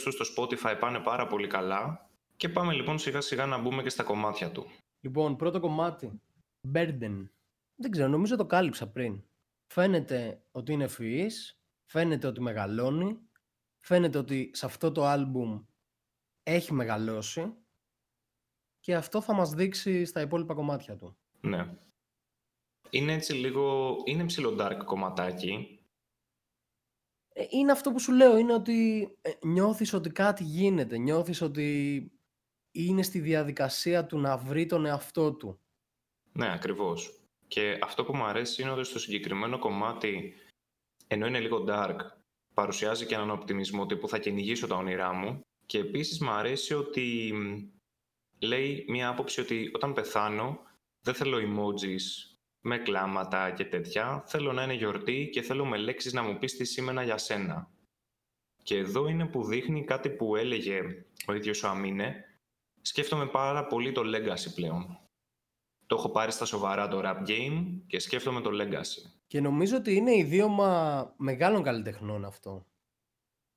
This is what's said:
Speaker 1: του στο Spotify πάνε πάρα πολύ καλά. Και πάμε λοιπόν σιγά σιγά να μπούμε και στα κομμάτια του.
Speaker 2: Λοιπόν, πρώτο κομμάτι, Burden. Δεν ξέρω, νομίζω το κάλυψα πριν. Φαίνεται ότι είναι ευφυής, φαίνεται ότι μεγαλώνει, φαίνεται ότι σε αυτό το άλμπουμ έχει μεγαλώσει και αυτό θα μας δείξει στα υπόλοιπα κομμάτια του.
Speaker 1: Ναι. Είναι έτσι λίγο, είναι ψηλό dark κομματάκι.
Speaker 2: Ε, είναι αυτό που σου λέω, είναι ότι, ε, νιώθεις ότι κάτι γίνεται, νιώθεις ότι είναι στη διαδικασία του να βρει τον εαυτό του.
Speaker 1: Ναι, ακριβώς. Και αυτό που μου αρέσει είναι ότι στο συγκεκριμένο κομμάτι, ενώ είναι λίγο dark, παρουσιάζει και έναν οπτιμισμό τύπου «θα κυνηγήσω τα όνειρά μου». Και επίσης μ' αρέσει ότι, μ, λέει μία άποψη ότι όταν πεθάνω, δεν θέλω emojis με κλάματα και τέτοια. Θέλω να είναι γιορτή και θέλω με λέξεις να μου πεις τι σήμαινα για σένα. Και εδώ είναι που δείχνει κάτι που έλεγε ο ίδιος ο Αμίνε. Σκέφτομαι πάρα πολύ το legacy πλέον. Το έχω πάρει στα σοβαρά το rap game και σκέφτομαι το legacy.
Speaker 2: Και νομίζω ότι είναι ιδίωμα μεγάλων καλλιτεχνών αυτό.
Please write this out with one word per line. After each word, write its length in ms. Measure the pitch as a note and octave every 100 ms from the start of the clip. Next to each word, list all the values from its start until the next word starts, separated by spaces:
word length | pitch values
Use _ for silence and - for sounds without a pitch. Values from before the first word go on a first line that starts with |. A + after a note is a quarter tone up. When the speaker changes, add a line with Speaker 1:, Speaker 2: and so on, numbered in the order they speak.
Speaker 1:
του 80 | C3+
στο 120 | C3 A2+ -
Spotify 400 | B2 B2 A2+ G#2
πάνε 200 | A#2+ A#2+
πάρα 260 | A2+ B2 A2
πολύ 200 | G#2 G2+
καλά. 640 | G2 F#2 G2 B2+ E3 - _ _ -
Και 120 | E3+
πάμε 240 | F3 F3
λοιπόν 260 | C#3+ D3 D#3
σιγά 220 | C#3+ C#3+
σιγά 260 | C#3 B2+ C3+
να 120 | B2+
μπούμε 240 | B2 C3
και 60 | B2+
στα 140 | -
κομμάτια 480 | A#2 G#2+ G#2+ G#2 E2+
του. 140 | - - - _ _
Speaker 2:
Λοιπόν, 360 | C3+ C#3 D3+ C3
πρώτο 240 | E3 F3
κομμάτι, 600 | E3 D#3 E3+ E3 A#2 G#2+ _ _ _ _ C3
Burden. 540 | D#3 E3 C3+ A2 G2 F#2+ _ _ _ _ -
Δεν 100 | B3
ξέρω, 180 | F3 C3+
νομίζω 280 | D3+ G#3 A#3+
το 100 | F3+
κάλυψα 440 | F3 E3 - G#2+
πριν. 320 | B2+ A#2+ G2+ - _ _ _ -
Φαίνεται 760 | - F#3+ F3 B2+ B2 A2+ - _
ότι 220 | C3 A#2+
είναι 120 | D3
ευφυής, 760 | C3 - A2+ C3 G#3+ - - - _ _ _
φαίνεται 360 | D#3+ E3+ C#3 C3+
ότι 140 | A2+
μεγαλώνει, 800 | B2 G#2+ G2 A2 B2+ D#3 G3 A3+ - _ _ _ _ _ -
φαίνεται 320 | F3+ E3+ C#3+
ότι 320 | C3 C3+ B2
σε 120 | - B2+
αυτό 260 | - D#3+
το 120 | D3+
άλμπουμ 600 | C#3+ C#3+ C3+ B2+ A#2 G#2 - _ _ _ _ _ _ _
έχει 300 | - E3+ E3+
μεγαλώσει 800 | C#3 A2+ G#2+ A2 A2 A2 E3 F#3+ - _ _ _ _ _ _ _ _ _ _ _ _
και 140 | -
αυτό 260 | E3+ - G#3+
θα 120 | G#3
μας 160 | G3+ D#3+
δείξει 540 | D3+ F#3+ F#3+ G3 F3+
στα 160 | F3 E3
υπόλοιπα 340 | D3 E3+ E3
κομμάτια 420 | D3+ D3 C#3 - G2+
του. 200 | F2+ - _ _
Speaker 1:
Ναι. 360 | - F2+ F2 - _ _ _ _ _ _ _ _ _ _ -
Είναι 220 | C3 D3
έτσι 200 | D#3 D3+
λίγο, 600 | C3+ B2+ C3 C#3 C3+ C3 A#2+
είναι 200 | B2 D3+
ψηλό 320 | E3+ E3 B2 G#2
dark 200 | G2 F#2+
κομματάκι. 960 | - G2 F#2 F2+ F2+ F2+ F2+ G#2+ - - _ _ _ _ _ _ _ _ _ _ _ _ _ _ _
Speaker 2:
Ε, 120 | - -
είναι 220 | C4 C#4
αυτό 200 | C#4 C#4
που 80 | B3
σου 120 | B3+
λέω, 240 | B3+ B3+ A3
είναι 160 | A#3
ότι, 560 | A#3 A#3 A3+ A3 G#3+ G3+ -
ε, 80 | D#3+ -
νιώθεις 500 | D#3+ F3 G#3 A3 G#3+
ότι 180 | F#3+ D#3+
κάτι 340 | D#3 G3+ G3+
γίνεται, 520 | D#3+ D#3+ G3 F3 A#2+ A#2
νιώθεις 420 | C3 D#3+ E3+ D#3+
ότι 680 | D#3+ C#3+ D3 C#3+ C#3+ C#3 - _ _ _ _ _ _
είναι 320 | - F3 F#3+
στη 180 | F#3+ F#3
διαδικασία 840 | D#3 D#3 D3 C3 C3+ - E3+ F3 E3
του 120 | D3+
να 180 | C#3 C3
βρει 280 | B2+ D3+ E3
τον 180 | E3+ D3+
εαυτό 460 | C#3+ - E3+ D3+
του. 260 | - G2+ F#2 _ _ _ _ _ _ _
Speaker 1:
Ναι, 200 | - A2+
ακριβώς. 640 | F2 - G2 F#2+ E2+ - - _ _ -
Και 300 | - G#2 G2+
αυτό 220 | G2 -
που 120 | B2+ C#3
μου 80 |
αρέσει 380 | G#2+ G#2+ A#2+ -
είναι 80 | C3
ότι 140 | C3
στο 140 | B2+ A2+
συγκεκριμένο 600 | A2 G2+ G2+ G2 A2+ B2+
κομμάτι, 760 | A2 G2+ A2 A2+ G#2+ F#2+ F#2+ - - _ _ _ _ _ -
ενώ 200 | G#2 A2+
είναι 140 | B2+
λίγο 240 | A2+ A2+ G2
dark, 300 | G#2 G2 - - - _ _ _
παρουσιάζει 520 | - G2+ - G#2+ A2+ A#2
και 80 |
έναν 160 | A2 G#2
οπτιμισμό 560 | G#2 - G2 F#2+ G2+ G2
τύπου 220 | G2+ G#2
«θα 100 | A2
κυνηγήσω 480 | G#2 G2+ G2+ A#2 A#2
τα 100 | F#2
όνειρά 360 | F#2 F#2 F#2
μου». 280 | F#2 G2+ C#3 - _ -
Και 120 | G#2+
επίσης 400 | - C#3+ D#3+ E3
μ' 100 | C3+
αρέσει 440 | G#2 A2+ C3+ -
ότι, 580 | D3 C#3 B2+ B2 A#2 A2+
μ, 340 | G#2+ G2+ G#2 G2+ - _ _ _ _ _ - -
λέει 380 | B2+ C#3 C#3 -
μία 200 | B2 B2
άποψη 320 | B2 C3 -
ότι 300 | B2 A2+ A2
όταν 180 | - C#3+
πεθάνω, 680 | C3 G#2+ G#2+ G#2+ G#2+ B2 D#3 - _ _ _
δεν 100 | -
θέλω 240 | B2+ C3+ A#2+
emojis 960 | G#2+ G#2 G#2 G2 F#2+ F#2 F#2 - - _ _ _
με 180 | A#2 A#2+
κλάματα 720 | A#2 F#2+ F#2+ F#2+ F#2 F#2+ F#2
και 140 | F2+
τέτοια. 600 | F#2+ F2+ E2+ G#2+ A#2+ C#3 -
Θέλω 260 | D3+ C#3
να 100 | B2+
είναι 120 | C3
γιορτή 540 | B2 G#2+ G2+ G#2+ C3 D3
και 100 | A#2+
θέλω 220 | A#2 C3+
με 120 | C3+ G#2+
λέξεις 360 | A2 - B2+
να 100 | B2
μου 160 | A2 G2+
πεις 180 | B2+ -
τι 80 |
σήμαινα 380 | B2 - B2+ B2+
για 160 | A#2+ G#2+
σένα. 520 | - G#2 F#2 E2 F2 _ _ _ _ _ _ _ _ _
Και 140 | - G2
εδώ 300 | F#2+ A#2 D3+
είναι 200 | E3 D#3+
που 180 | B2+
δείχνει 400 | G#2 A#2+ C3 D#3
κάτι 260 | C#3+ C3+ C#3
που 260 | - A2+ G#2+
έλεγε 680 | B2 A2+ G2 G2 F2 - - - -
ο 60 |
ίδιος 300 | G#2 G#2 G#2
ο 60 | G2+
Αμίνε. 560 | F#2+ G2 G2 A2+ - - _ _ _ _ _
Σκέφτομαι 440 | - - C#3+ D#3 C3+
πάρα 380 | C3 C#3 D3 C#3+
πολύ 260 | A#2+ B2+
το 100 | C3
legacy 500 | A2 A2 G#2+ F2+ F2
πλέον. 440 | F2+ E2 E2+ F2+ - _ _ _ _ _ _ _ _ -
Το 100 | A2+
έχω 140 | G#2
πάρει 220 | A2 A2
στα 120 | -
σοβαρά 440 | A2+ G#2 G2 G2+ G2+
το 120 | G2
rap 220 | G2+ F#2+ G2
game 520 | A2 C3 D#3+ F3+ F3+ -
και 120 | -
σκέφτομαι 420 | - B2 C3 B2
το 100 | A2 G#2
legacy. 540 | G2+ D#2 - - - _ _
Speaker 2:
Και 140 | D3
νομίζω 360 | C#3+ D3 G3 B3+
ότι 180 | G#3
είναι 220 | G3 B3 A3
ιδίωμα 1000 | D3+ F3+ G#3 G3+ G3 F3 D#3 C#3 A#2+ -
μεγάλων 440 | C3+ B2+ F3+ G#3+
καλλιτεχνών 640 | C#3 A#2 G#2+ G2+ G#2 G#2
αυτό. 420 | G2 - G2 F#2+ - _ _ _ _ _ _ _ _